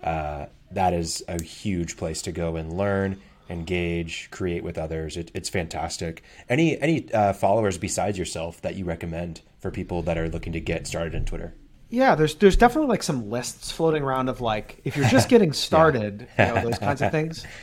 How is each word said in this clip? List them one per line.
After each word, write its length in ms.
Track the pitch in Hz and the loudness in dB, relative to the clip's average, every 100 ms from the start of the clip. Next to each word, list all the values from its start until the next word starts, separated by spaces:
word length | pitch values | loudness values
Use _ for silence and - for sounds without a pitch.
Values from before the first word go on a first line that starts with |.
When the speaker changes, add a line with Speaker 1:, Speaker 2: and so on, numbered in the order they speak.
Speaker 1:
uh, 440 | 82 80 76 73 73 - - | -4 -4 -4 -8 -10 -16 -10
that 220 | 98 90 | 0 2
is 320 | 87 82 - - | 2 -2 -6 -6
a 140 | 85 | -6
huge 540 | 80 - 107 90 85 - | -6 -8 -4 -2 -2 -4
place 240 | 85 80 | -6 -6
to 100 | 95 | -6
go 240 | 85 85 82 | -4 -2 -4
and 200 | 80 87 | -4 -2
learn, 420 | 101 98 98 95 - _ - | 0 0 0 -4 -12 _ -12
engage, 800 | 87 82 90 85 85 82 - - | -8 -4 -2 0 -2 -4 -8 -12
create 320 | - 92 85 | -6 -4 -4
with 140 | 82 82 | -6 -6
others. 400 | 78 80 78 85 | -6 -6 -6 -8
It, 140 | 82 | -8
it's 160 | 95 - | -8 -6
fantastic. 720 | 95 82 78 82 - 85 80 - - - | -4 -4 -6 -6 -6 -8 -8 -16 -14 -2
Any, 280 | 127 165 139 | 2 2 2
any, 280 | 151 156 - | 0 0 0
uh, 180 | 110 101 | 2 4
followers 460 | 95 98 107 104 85 | 4 2 4 2 0
besides 400 | 98 - 95 95 | -4 -2 -2 -2
yourself 420 | 82 82 85 - | -4 -6 -8 -8
that 140 | 90 | -8
you 100 | 90 | -6
recommend 560 | 87 82 85 82 87 80 - _ | -6 -6 -6 -6 -6 -10 -18 _
for 100 | 98 | -8
people 320 | 92 85 87 | -6 -4 -4
that 160 | 82 82 | -2 -2
are 100 | 80 | -2
looking 240 | 80 85 | -4 -6
to 80 | 82 | -6
get 260 | 78 82 73 | -4 -4 -4
started 280 | 82 82 | -4 -4
in 100 | 80 | -2
Twitter? 300 | - 82 85 - - - - | -2 -4 -8 -14 -20 -20 -6
Speaker 2:
Yeah, 240 | 233 262 | 2 4
there's, 200 | 156 156 | 4 2
there's 220 | - 202 - | 6 6 8
definitely, 320 | 240 311 285 | 6 6 2
like, 120 | 208 | 0
some 280 | - 131 104 | 0 -4 -2
lists 400 | 120 - - - | -6 -6 -10 -10
floating 320 | - 165 156 | 0 0 2
around 260 | 135 131 127 | 0 0 -2
of, 120 | 120 | -2
like, 380 | 117 107 - - | -2 -2 -6 -10
if 120 | 139 143 | -6 2
you're 120 | 123 | 4
just 200 | 254 - | 6 8
getting 180 | 233 175 | 6 6
Speaker 1:
<laughs> 20 | |
Yeah. 40 | |
Speaker 2:
started, 760 | - - 160 160 131 104 104 - - | 0 2 6 6 4 -2 -6 -4 2
you 60 | |
know, 160 | 98 113 | 4 4
those 160 | 117 - | 0 0
kinds 220 | 101 135 | 0 0
of 100 | 107 | 0
Speaker 1:
<laughs> 80 | 156 | 0
Speaker 2:
things. 280 | 160 165 - - | -2 -6 -12 -10